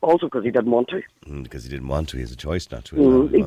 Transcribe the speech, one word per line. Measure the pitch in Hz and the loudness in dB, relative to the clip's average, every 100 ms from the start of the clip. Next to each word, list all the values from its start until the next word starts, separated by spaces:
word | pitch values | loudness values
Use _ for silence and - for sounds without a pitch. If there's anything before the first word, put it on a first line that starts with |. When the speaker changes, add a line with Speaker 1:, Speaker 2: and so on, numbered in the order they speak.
Speaker 1:
also | 165 170 151 | 2 2 2
'cause | 127 | -2
he | 117 | 0
didn't | 120 117 | 0 2
want | 117 120 | 2 2
to. | 185 - _ - | -4 -10 _ -14
Speaker 2:
Mm, | 71 | -12
because | 64 69 | -10 -12
he | 58 | -10
didn't | 69 65 | -10 -4
want | 73 78 | -4 -4
to. | 64 | -6
He | |
has | 60 | -10
a | 60 | -10
choice | 73 87 - | -6 -6 -6
not | - - | -14 -8
to. | 156 | 2
Speaker 1:
Mm, | |
Speaker 2:
He | 139 | 4
Speaker 1:
he | 127 147 | 6 4
Speaker 2:
wants | 185 | 2